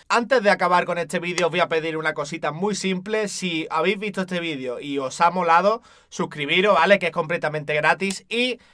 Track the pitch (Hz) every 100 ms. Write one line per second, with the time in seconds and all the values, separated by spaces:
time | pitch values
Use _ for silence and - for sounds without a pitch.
0 | _ 214 226 262 202 180 180 180 180 170
1 | 160 180 175 175 170 175 165 165 160 156
2 | 156 151 147 165 160 151 202 202 190 185
3 | 190 220 208 - 185 160 160 156 175 202
4 | 208 190 185 180 170 143 127 120 143 139
5 | 131 - 170 180 170 165 190 226 - -
6 | _ - 180 151 143 175 202 175 180 196
7 | 175 175 160 175 156 151 147 151 156 170
8 | 196 190 - 226 254 240 _